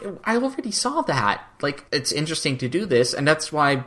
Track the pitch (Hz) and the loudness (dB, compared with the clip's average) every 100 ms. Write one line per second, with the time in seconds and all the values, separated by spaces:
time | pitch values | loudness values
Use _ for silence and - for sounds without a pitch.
0 | 202 185 208 233 262 - 220 - 254 311 | -4 -6 -2 0 0 -4 -6 -4 -2 0
1 | - 135 104 - - - 143 143 - 147 | 0 2 0 0 -6 -6 -4 -4 -4 -4
2 | 120 143 156 156 151 131 127 170 208 123 | -2 -2 -2 -2 -2 -2 -2 -2 2 4
3 | 123 - 143 156 - 151 143 135 | 4 2 2 2 0 2 2 2